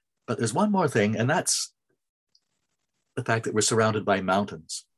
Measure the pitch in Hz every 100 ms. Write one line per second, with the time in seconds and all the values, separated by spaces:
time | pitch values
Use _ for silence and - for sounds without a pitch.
0 | _ _ - 117 117 135 214 196 156 120
1 | 104 107 123 175 - - - _ _ _
2 | _ _ _ _ _ _ _ _ _ _
3 | _ - 123 113 - 107 107 113 110 107
4 | 104 95 92 98 101 80 - - -